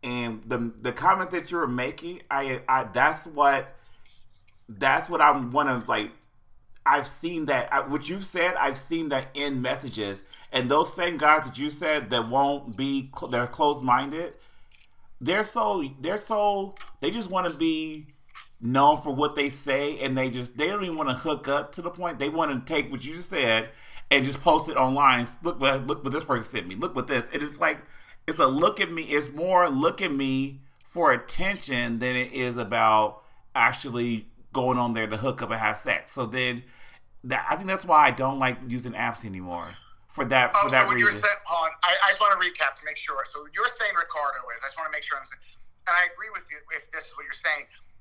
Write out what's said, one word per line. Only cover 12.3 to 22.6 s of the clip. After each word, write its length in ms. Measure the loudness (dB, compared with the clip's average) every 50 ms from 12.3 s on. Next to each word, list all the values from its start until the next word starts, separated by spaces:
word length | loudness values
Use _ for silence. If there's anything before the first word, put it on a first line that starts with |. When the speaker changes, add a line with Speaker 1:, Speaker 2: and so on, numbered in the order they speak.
| 2 2 4 4 2 -2 -4 -10 -8
Speaker 1:
be, 340 | -4 -4 -2 -2 -2 -4 -6 -10 -10
cl-, 100 | -8 -4
they're 200 | -2 -2 -2 -2
closed-minded, 840 | 0 2 2 2 2 2 2 2 4 4 2 -2 -6 -8 -8 -8 -10 -16 -20 -20 -20 -20 -20 -20 -20 -20 -20 -20 -20 -20 -20 -18 -16 -8
they're 220 | -2 0 0 0 0
so, 400 | -2 0 0 0 2 0 0 -2 -4 -6 -8
they're 160 | -4 -4 -4
so, 600 | -4 -4 -2 0 2 2 2 2 0 -2 -6 -8 -14 -14 -14 -12 -4
they 100 | -4 -2
just 180 | -2 -2 -6 -2
wanna 240 | -2 -2 -2 -2 -2
be 540 | 0 0 0 0 0 -2 -6 -8 -12 -14 -16 -20 _ -20 -20 -20 -20 -20 -20 -18 -8
known 400 | -4 0 4 6 8 8 6 6
for 140 | 2 -4 0
what 200 | 0 0 0 2
they 140 | 0 -2 -2
say, 500 | -2 -6 -4 -2 0 0 0 -2 -4 -4
and 160 | -4 -2 0
they 140 | 0 -2 -2
just, 260 | -2 -6 -8 -8 -4
they 120 | -2 -2 -2
don't 160 | 0 -2 -4
even 120 | -4 -4
wanna 180 | -2 -2 -2 -2
hook 340 | -2 -2 -4 -4 -2 -2 -2
up 240 | -2 -2 -2 -4 -10
to 100 | -10 -10
the 80 | -10
point. 280 | -8 -6 -6 -6 -4 -2
They 100 | -4 -2
wanna 340 | 0 0 0 0 0 -4